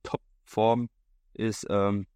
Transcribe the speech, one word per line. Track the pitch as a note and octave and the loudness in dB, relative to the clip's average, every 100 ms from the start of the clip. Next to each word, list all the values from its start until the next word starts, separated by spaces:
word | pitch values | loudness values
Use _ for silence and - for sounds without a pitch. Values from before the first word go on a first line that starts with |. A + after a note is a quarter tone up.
Topform | - - _ _ _ - A2+ A#2+ A#2+ _ _ _ _ | -10 -10 _ _ _ 2 4 2 -2 _ _ _ _
ist, | - A2+ G#2 - | -6 -4 -4 -2
ähm, | G2+ G2+ G2+ F#2+ | 0 0 -2 -6